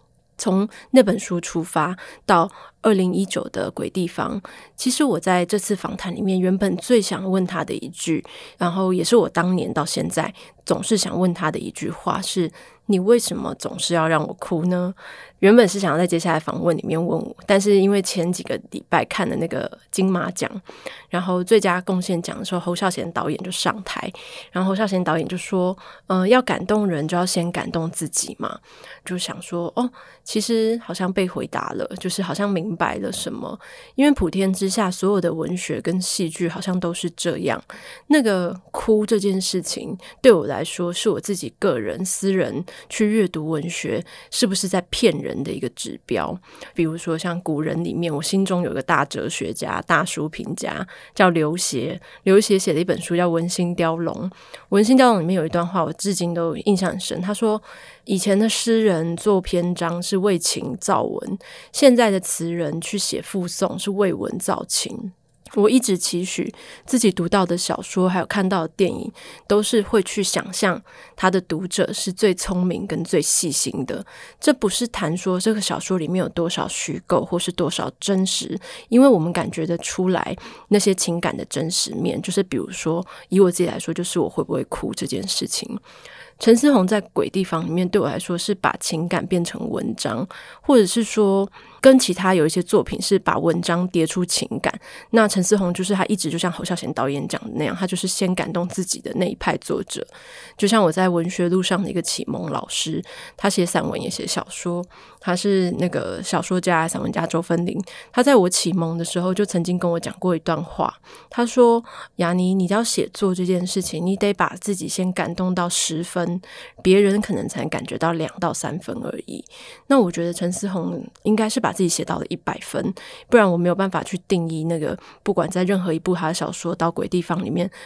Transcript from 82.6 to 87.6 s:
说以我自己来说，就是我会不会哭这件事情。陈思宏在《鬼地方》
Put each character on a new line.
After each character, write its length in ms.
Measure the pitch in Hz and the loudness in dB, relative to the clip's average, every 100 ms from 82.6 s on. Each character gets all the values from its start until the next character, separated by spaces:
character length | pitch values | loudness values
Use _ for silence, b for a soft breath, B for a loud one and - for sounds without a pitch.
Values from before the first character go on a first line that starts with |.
| - | -4
说 360 | 180 160 165 B B B | -6 -2 -2 B B B
以 100 | 185 | 6
我 100 | 185 | 6
自 100 | 180 | 4
己 80 | 165 | 0
来 120 | - | -2
说， 160 | - | -6
就 80 | 165 | -4
是 160 | 180 175 | -2 0
我 100 | 170 | 0
会 140 | - | -2
不 100 | 151 | -4
会 120 | 135 | -4
哭 280 | - - - | -4 -6 -8
这 140 | - - | -6 -6
件 200 | - 190 | -6 -4
事 200 | - - | -4 -4
情。 320 | - - - B B B B B - | -6 -6 -12 B B B B B 2
陈 160 | 220 | 6
思 160 | 226 294 | 6 8
宏 160 | 247 185 | 6 4
在 140 | 214 - | 2 0
《鬼 160 | - - | -2 -2
地 120 | 196 | -2
方》 200 | 185 165 | -2 -2